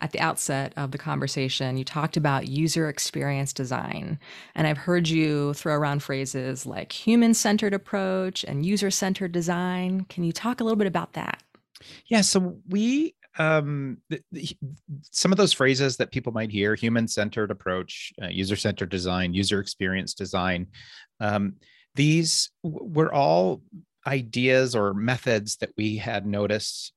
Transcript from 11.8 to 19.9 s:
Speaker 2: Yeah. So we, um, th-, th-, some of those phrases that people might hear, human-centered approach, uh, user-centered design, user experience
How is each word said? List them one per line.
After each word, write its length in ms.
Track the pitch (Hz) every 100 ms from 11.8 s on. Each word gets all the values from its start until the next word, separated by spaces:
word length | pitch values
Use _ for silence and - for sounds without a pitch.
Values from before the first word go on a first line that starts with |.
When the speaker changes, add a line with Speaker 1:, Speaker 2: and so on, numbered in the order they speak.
| - - -
Speaker 2:
Yeah. 140 | 226
So 380 | 196 196 180 190 -
we, 460 | 196 226 277 320 _ _ -
um, 580 | 160 156 147 143 135 - -
th-, 120 | 160 -
th-, 220 | 170 - - 135 151 - 143 -
some 220 | - 185
of 60 | 190
those 160 | 196
phrases 420 | - 131 131 139 123
that 160 | 127
people 200 | 127 120
might 180 | 113 110
hear, 240 | 101 101
human-centered 760 | 107 113 117 113 - 104 113 104
approach, 640 | 98 - 92 90 - - -
uh, 40 | 90
user-centered 640 | 90 95 104 110 98 92
design, 420 | 92 90 90 90
user 280 | 92 98 101
experience 520 | - - 92